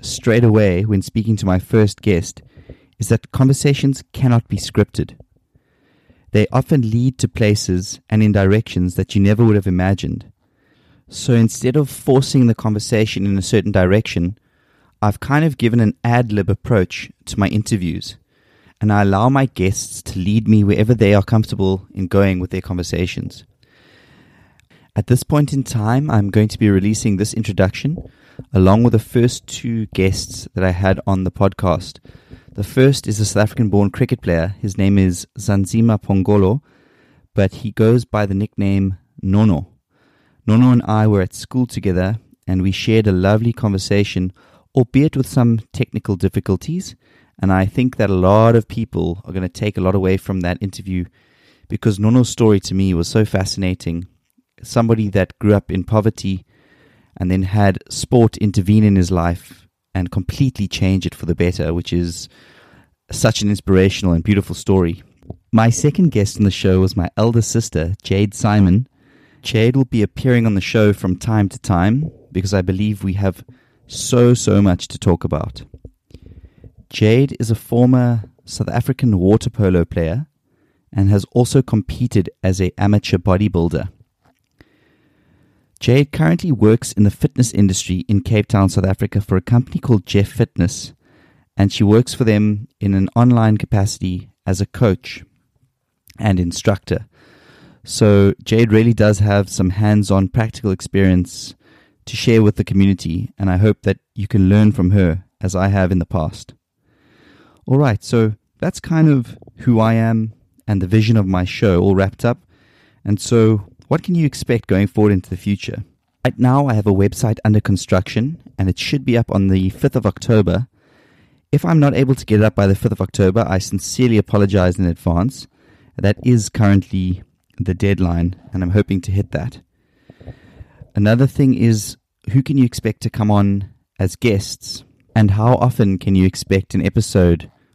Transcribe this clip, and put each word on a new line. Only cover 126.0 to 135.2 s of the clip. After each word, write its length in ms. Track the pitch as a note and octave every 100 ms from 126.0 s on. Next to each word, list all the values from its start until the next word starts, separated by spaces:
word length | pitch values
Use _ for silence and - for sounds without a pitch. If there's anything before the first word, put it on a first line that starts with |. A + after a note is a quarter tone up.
| G2 G#2
is 280 | B2+ A#2+ G#2
currently 720 | - G#2 G2 - F#2 F2+ F2+ - _ _ -
the 140 | G2
deadline, 640 | F2+ G2+ F#2 F2+ E2+ F2 F#2+ -
and 100 | G2
I'm 80 | F2+
hoping 300 | G#2 G2+ F#2+
to 80 | -
hit 200 | G2 -
that. 320 | - D2+ - _ _ _ _ _ - - - _ - - - -
Another 320 | - G#2 A#2 C3+
thing 280 | - C3+
is, 420 | B2+ A#2 A2 - - _ _ -
who 100 | C3
can 160 | C3 D3+
you 60 | B2
expect 340 | - A2+ -
to 80 | A#2
come 200 | - G#2
on 400 | G2+ G2+ G2 G2 _ _ -
as 180 | G2 -
guests, 680 | A#2+ G2+ - - - - - _ _
and 140 | -